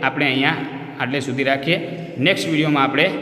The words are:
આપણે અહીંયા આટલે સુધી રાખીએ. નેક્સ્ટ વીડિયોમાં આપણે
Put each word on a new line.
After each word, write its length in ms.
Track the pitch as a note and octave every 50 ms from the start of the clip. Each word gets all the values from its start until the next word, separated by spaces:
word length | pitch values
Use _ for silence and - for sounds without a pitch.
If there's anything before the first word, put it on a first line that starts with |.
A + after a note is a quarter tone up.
| -
આપણે 220 | C3+ B2+ C#3+ D3
અહીંયા 300 | C#3 B2+ C3 C#3 D3+ D#3+ D#3+ - - - - - - - -
આટલે 200 | C3+ B2 C3+ C#3+
સુધી 240 | C3 C#3 B2 C3+ C3+
રાખીએ. 360 | C3+ C3+ C3+ - E3 F3 F#3 - - - - - - -
નેક્સ્ટ 300 | B2 C3 E3+ F#3+ - -
વીડિયોમાં 360 | E3 D#3+ D#3 D#3 D3+ D3 C#3+ C3+
આપણે 260 | C3 B2 C#3 E3 F#3+ F#3 -